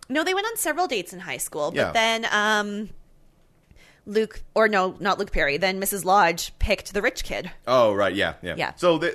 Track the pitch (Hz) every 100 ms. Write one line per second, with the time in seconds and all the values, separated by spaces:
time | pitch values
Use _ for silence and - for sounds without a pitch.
0 | - 262 370 381 440 466 339 302 359 226
1 | 175 180 180 131 - 156 147 156 98 226
2 | 226 226 226 208 208 214 208 202 208 -
3 | - _ _ _ _ _ _ - - _
4 | - 208 220 - - - 220 202 185 -
5 | 196 185 202 196 143 147 185 190 196 202
6 | 175 196 170 170 - - - 196 - 190
7 | 233 - - 101 175 - - 127 113 101
8 | 98 95 87 76 90 82 - - 180 160
9 | 170